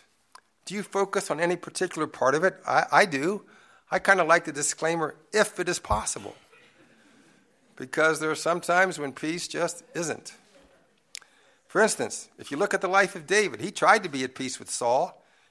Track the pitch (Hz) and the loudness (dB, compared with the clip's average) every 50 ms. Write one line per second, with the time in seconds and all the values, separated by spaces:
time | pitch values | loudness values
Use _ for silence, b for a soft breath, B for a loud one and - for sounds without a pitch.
0 | _ _ _ _ _ _ - - _ _ _ _ - - 180 208 185 - - 196 | _ _ _ _ _ _ -20 -20 _ _ _ _ -14 -10 -8 -8 -6 -4 -2 -2
1 | 196 190 196 196 - - 151 151 175 170 175 170 - - - - 180 175 - 160 | 0 0 0 -2 -2 -2 -2 0 0 0 0 -2 -6 -8 -6 -4 -4 -4 -4 -4
2 | 156 151 - - 123 131 139 156 180 185 180 - - - 131 147 165 - 143 156 | -6 -4 -2 0 2 2 4 4 2 0 0 -2 -2 2 2 2 4 4 4 4
3 | 208 190 139 135 143 180 214 196 - b b b b b b b b b - - | 4 4 0 -2 -2 -2 -4 -6 -10 b b b b b b b b b -4 0
4 | - 196 196 185 165 156 165 175 170 160 139 143 143 - - - 165 160 170 165 | 4 4 4 6 6 4 4 4 2 -2 -6 -4 -4 -4 -4 -2 -2 -2 0 0
5 | 156 143 - - _ _ - 214 202 - - 185 175 180 170 - - - - 107 | -2 -4 -6 -10 _ _ 2 2 2 2 0 -4 -4 -4 -4 -4 -2 -2 -2 -2
6 | - - - - 98 104 - - _ _ b b b b b b b b b b | -2 -6 -8 -8 -10 -14 -14 -16 _ _ b b b b b b b b b b
7 | b b b b b b b b b b _ _ _ _ _ - 131 127 - 156 | b b b b b b b b b b _ _ _ _ _ -14 -12 -4 0 2
8 | 156 160 156 147 156 156 151 - - 165 175 175 - - 175 180 190 185 156 147 | 2 2 2 2 -2 -4 -2 -2 0 -2 -2 -2 0 2 2 4 4 2 0 -4
9 | 147 135 131 - 151 156 170 175 - - - 151 170 170 - - - _ - 160 | -8 -8 -8 -6 -6 -6 -6 -6 -8 -6 -4 -4 -4 -4 -6 -8 -14 _ -8 -6
10 | 175 151 117 - - - - _ _ _ _ - _ _ _ _ _ _ _ _ | -4 -6 -6 -8 -10 -18 -20 _ _ _ _ -20 _ _ _ _ _ _ _ _
11 | _ _ - - b b b b b b b b b - - 180 220 208 - - | _ _ -20 -20 b b b b b b b b b -2 2 2 2 2 2 -2
12 | 123 101 - - - - _ - - - 143 147 202 196 196 185 - 180 190 196 | -4 -6 -6 -10 -14 -16 _ -18 -12 -8 -4 -2 -2 0 0 -2 0 2 4 4
13 | 202 185 - 175 147 139 190 214 208 165 117 107 131 - - - 151 175 214 226 | 2 2 -2 -8 -2 0 2 2 2 0 -2 -6 -8 -8 -4 2 6 6 6 6
14 | 190 165 139 131 131 123 - - 135 123 - - 110 - - - 123 117 123 139 | 4 -2 -6 -4 -6 -6 -6 -6 -8 -8 -8 -10 -10 -10 -6 -2 0 0 2 0
15 | 170 - - b b b b b b b | 0 -2 -8 b b b b b b b